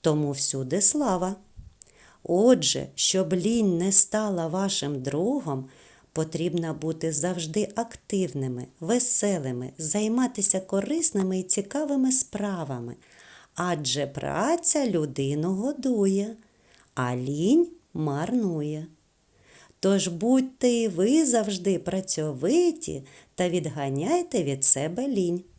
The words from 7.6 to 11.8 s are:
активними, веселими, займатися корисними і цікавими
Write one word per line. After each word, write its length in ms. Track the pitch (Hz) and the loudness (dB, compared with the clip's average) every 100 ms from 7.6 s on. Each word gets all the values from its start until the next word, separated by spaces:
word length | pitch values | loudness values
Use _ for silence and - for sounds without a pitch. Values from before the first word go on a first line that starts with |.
| 208 | -4
активними, 920 | - 233 - - 196 175 143 131 123 123 _ | -6 -8 -10 -6 -4 -2 -4 -6 -8 -12 _
веселими, 920 | 165 240 - - 202 180 131 123 127 - | -2 2 4 4 2 -2 -4 -6 -8 -4
займатися 840 | 156 208 214 240 254 214 190 190 | -2 0 0 0 -2 6 8 8
корисними 800 | 190 196 226 320 320 202 185 185 | 2 -4 -2 0 0 0 -2 -2
і 40 | |
цікавими 680 | 185 - 202 285 | 0 -2 -2 -6